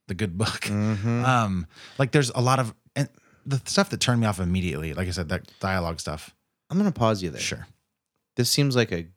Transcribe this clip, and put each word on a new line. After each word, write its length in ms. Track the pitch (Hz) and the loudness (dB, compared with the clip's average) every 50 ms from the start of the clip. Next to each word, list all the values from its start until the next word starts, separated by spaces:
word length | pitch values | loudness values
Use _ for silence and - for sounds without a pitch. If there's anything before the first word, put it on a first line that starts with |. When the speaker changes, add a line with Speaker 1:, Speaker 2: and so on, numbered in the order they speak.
| _ - | _ -10
Speaker 1:
the 60 | 95 | -4
good 240 | 85 110 92 85 95 | -4 -4 -4 -2 -2
book. 240 | 110 - - - | -2 -2 -2 -6
Speaker 2:
Mm-hmm. 640 | - - 101 104 104 110 110 101 101 117 117 120 120 | -6 -4 -2 0 0 0 0 0 0 0 0 0 2
Speaker 1:
Um, 420 | 131 127 120 113 101 95 90 82 - - - - - - - | 2 2 2 2 2 0 -2 -4 -6 -10 -18 -20 -12 -2 -2
like, 140 | 139 123 | 0 2
there's 180 | - 151 135 117 - | 4 2 2 2 0
a 60 | 131 | 2
lot 180 | 120 127 131 131 | 2 4 4 2
of, 140 | 123 110 - _ _ _ _ | 2 -2 -6 _ _ _ _
and 140 | 139 143 - - _ _ _ _ _ _ | -4 -4 -4 -6 _ _ _ _ _ _
the 160 | - 135 127 - | -4 -4 -2 -2
stuff 240 | - - 202 196 - | 0 0 0 2 0
that 100 | 120 - | 0 0
turned 220 | - - 120 117 | 0 2 2 4
me 60 | 113 107 | 2 2
off 120 | 101 92 | 2 0
immediately, 540 | 92 87 90 92 90 87 69 73 80 80 71 | 0 0 0 0 0 0 -2 -2 -4 -4 -4
like 140 | 80 92 92 | -4 -4 -2
I 40 | |
said, 180 | 87 92 85 76 | -2 -4 -2 -2
that 220 | 92 90 - - - _ | -4 -4 -4 -8 -12 _
dialogue 400 | - 95 95 92 - 85 82 - | -4 -2 -2 0 -2 -2 -4 -6
stuff. 340 | - 80 78 78 - - - _ _ _ _ _ _ _ | -6 -8 -8 -8 -10 -16 -20 _ _ _ _ _ _ _
Speaker 2:
I'm 80 | 156 185 | -2 0
gonna 140 | 208 196 | 0 0
pause 300 | 151 - - 113 110 95 92 | 2 2 2 2 2 2 -2
you 60 | 82 | -6
there. 100 | - - | -6 -6
Speaker 1:
Sure. 260 | - - - - - - - _ _ _ _ _ _ _ _ _ _ _ _ | -6 -6 -6 -8 -10 -14 -20 _ _ _ _ _ _ _ _ _ _ _ _
Speaker 2:
This 140 | - 120 - | -2 0 2
seems 240 | - 151 143 139 123 | 2 2 2 4 4
like 160 | 123 113 - | 2 2 2
a 120 | 92 85 82 82 - | 0 -4 -6 -8 -10